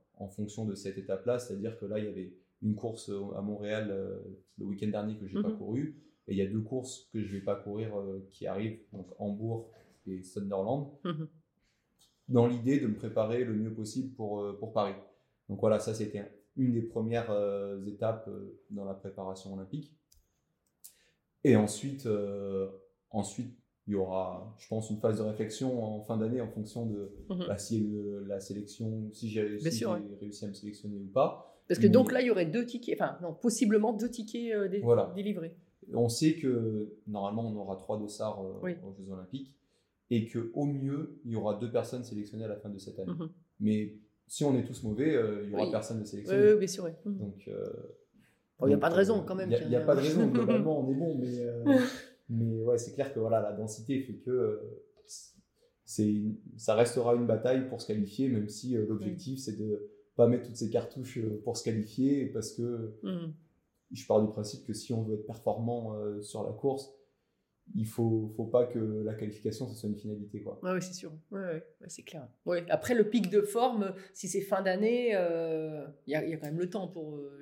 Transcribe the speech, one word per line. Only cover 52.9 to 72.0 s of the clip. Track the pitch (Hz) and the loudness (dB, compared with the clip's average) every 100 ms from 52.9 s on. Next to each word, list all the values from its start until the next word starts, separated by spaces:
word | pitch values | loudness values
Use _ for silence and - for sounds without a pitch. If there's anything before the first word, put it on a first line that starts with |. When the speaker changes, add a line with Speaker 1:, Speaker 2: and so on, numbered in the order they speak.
Speaker 1:
clair | - 135 | -2 -2
que | 113 | 0
voilà, | 110 110 | 4 4
la | 104 | 4
densité | 101 110 - 113 135 | -2 -6 -6 -2 -2
fait | - 98 | -2 -6
que, | 127 | 0
euh, | 127 110 107 107 - - _ - - - _ _ _ _ _ - | 2 2 0 -6 -14 -18 _ -18 -18 -18 _ _ _ _ _ -8
c'est, | - 107 104 107 107 - - | 0 2 2 0 -4 -10 -6
ça | - 110 | 2 6
restera | 120 131 120 120 | 6 4 2 4
une | 117 | 4
bataille | 113 127 131 131 | 2 4 2 0
pour | 113 | -4
se | - | -2
qualifier, | 107 98 - 135 | -2 0 0 2
même | 113 104 | 2 0
si, | - 127 117 | -6 -2 0
euh, | 104 | 0
l'objectif, | 107 98 87 127 | -2 -4 -6 -6
Speaker 2:
Oui. | 135 | -6
Speaker 1:
c'est | - 101 | -6 -4
de | 107 104 - - _ - | -2 -2 -6 -16 _ 6
pas | 120 | 8
mettre | 123 - | 6 0
toutes | 107 | -4
ses | 110 | 0
cartouches, | 117 - 135 113 123 | 0 0 -8 -8 -4
euh, | 110 104 | -2 -2
pour | - 113 | -4 -4
se | |
qualifier, | - 110 104 - 135 143 117 | -2 -2 -2 2 2 4 0
parce | 120 - | -4 -6
que | - 120 117 110 - | -4 -4 -4 -6 -8
Speaker 2:
Mhm. | 196 175 165 151 _ _ _ _ - | -6 -4 -6 -10 _ _ _ _ -14
Speaker 1:
je | - - | -8 2
pars | 107 | 4
du | 107 | 4
principe | - 107 - - | 0 -8 -8 -8
que | |
si | 104 - | -8 -4
on | 113 | -2
veut | 107 107 | -2 -4
être | - | -6
performant, | 113 117 104 113 120 110 107 | -4 -2 0 -2 -2 -4 -4
euh, | 107 104 | -4 -6
sur | 104 107 | -6 -6
la | 104 | -6
course, | 113 139 135 - - _ _ _ _ _ _ - 110 | -2 0 -2 -6 -18 _ _ _ _ _ _ -6 -4
il | 110 | -2
faut, | - 113 110 110 - | 0 2 2 0 -6
faut | 113 | 2
pas | 123 120 | 4 4
que | 117 110 107 107 | 2 -2 -2 -4
la | |
qualification, | 110 107 - 117 - 123 | -4 -6 -4 -4 -4 -6
ce | 107 | -6
soit | 107 | -6
une | 101 | -4
finalité, | 107 104 101 107 | -6 -8 -8 -10
quoi. | - - | -10 -6
Speaker 2:
Ouais, | 185 | -2
ouais, | 185 | -2
c'est | 180 | -4
sûr. | - 180 156 - | -10 -14 -16 -12
Ouais, | 196 | -8
ouais, | 185 160 - _ | -6 -6 -8 _
ouais, | - | -18
c'est | - | -18